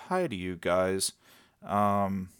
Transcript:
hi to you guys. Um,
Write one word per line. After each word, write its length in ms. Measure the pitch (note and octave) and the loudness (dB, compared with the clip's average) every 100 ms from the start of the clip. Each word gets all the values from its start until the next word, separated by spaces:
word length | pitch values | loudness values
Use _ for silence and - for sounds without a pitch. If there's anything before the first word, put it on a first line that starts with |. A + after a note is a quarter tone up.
| - | -4
hi 200 | F#3 F3 | -2 -2
to 80 | F#2+ | -2
you 200 | F2+ F2 | -6 -2
guys. 560 | F2+ F2+ F#2 F#2+ - - _ - _ _ | 2 2 4 2 -2 -6 _ -20 _ _
Um, 680 | - G2+ G#2 G2+ G2 F#2+ F#2 - | -4 2 2 2 0 -2 -6 -14